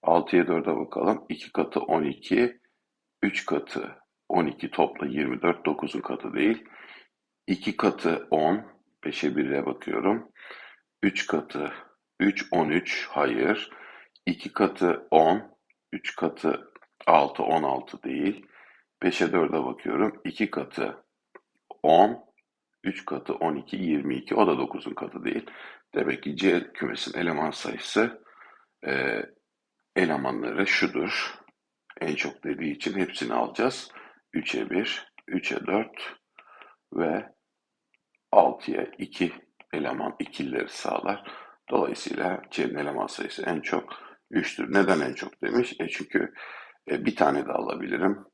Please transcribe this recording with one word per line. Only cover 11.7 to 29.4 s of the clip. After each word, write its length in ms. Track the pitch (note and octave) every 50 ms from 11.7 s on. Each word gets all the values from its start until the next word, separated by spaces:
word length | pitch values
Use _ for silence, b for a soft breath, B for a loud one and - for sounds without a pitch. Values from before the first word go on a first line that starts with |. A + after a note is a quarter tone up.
| B B B B B _ _ _ _ _
üç, 280 | F#2 G2+ G2 - G2 -
on 180 | - F2 D#2+ D2+
üç, 380 | D2 F2 - - - - -
hayır. 640 | - - - D2 C2 A#1 A1 B1+ E2+ G#2+ - - - B B B B B B B B B - _
İki 280 | - E2+ - - - -
katı 540 | - G#2 F#2 - - F#2 F2 E2 - - -
on, 460 | - D#2+ D#2+ D#2+ E2 - - - _ _ _ _ _ _ _ _
üç 240 | - - - - -
katı 560 | - - D#2+ - - - D#2+ - - - - _ - - _ _ _ -
altı, 360 | - E2 D#2 C#2+ C#2 - - -
on 200 | - D#2+ E2 D2+
altı 400 | C2+ C2+ C2 - - - - -
değil. 420 | - C2 C#2 D2 G2 G#2+ - b b b b b b b b b b _ _ -
Beşe 280 | F#2 E2+ - - E2
dörde 320 | - F2 E2 C#2+ - D#2+ C2
bakıyorum. 580 | B1+ A#1+ - - - - C#2+ G2+ G#2+ - - -
İki 280 | - - - A2 -
katı 540 | - - C2+ - - - - - - - _ _ _ _ _ _ _ - _ _ _ _ _ _ - _ -
on, 420 | D2+ D#2+ E2+ G2 G#2+ A#2+ A#2+ - _ _ _ _ _ _ _ _ _ _ _ -
üç 220 | F#2+ - - -
katı 280 | - - - - - -
on 220 | - - E2 D#2
iki, 220 | C#2+ - - -
yirmi 380 | G2 F#2+ E2+ D#2 D2 C#2 C#2+ C2
iki. 200 | C2 - - -
O 120 | G#2+ G#2+
da 100 | F2 D2+
dokuzun 360 | B1+ B1+ - - - - - -
katı 300 | - - - - - -
değil. 260 | - - - - B B B B B B B B B -
Demek 280 | - - C#2 C2 - -
ki 120 | D2 D2+
C 360 | E2 F#2 F#2+ F2 F2 - - -
kümesinin 480 | - D#2 C2 G#1 - - - - -
eleman 300 | E2+ E2+ D#2+ D2 D#2 D#2
sayısı, 720 | - - - - - - - - - G#2+ A2 A#2+ - - B B B B B B B B B B B _ -
e, 340 | C#2+ C2+ C2+ C2 C2+ A1+ G#1+ - - _ _